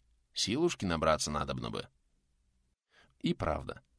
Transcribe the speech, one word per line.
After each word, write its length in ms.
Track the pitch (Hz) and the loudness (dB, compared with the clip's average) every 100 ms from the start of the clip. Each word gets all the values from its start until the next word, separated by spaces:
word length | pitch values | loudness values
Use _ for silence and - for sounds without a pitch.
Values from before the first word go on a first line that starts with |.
| _ _ _ | _ _ _
Силушки 520 | - - 123 175 - 98 | -4 0 2 2 0 0
набраться 460 | 82 78 76 - | 2 4 4 2
надобно 380 | 73 71 65 58 | -2 -2 -4 -4
бы». 200 | 53 - _ _ _ _ _ _ _ _ _ _ - - _ | -6 -10 _ _ _ _ _ _ _ _ _ _ -20 -20 _
И 140 | - | -2
правда, 480 | - 80 76 67 - - | 0 0 -2 -4 -12 -18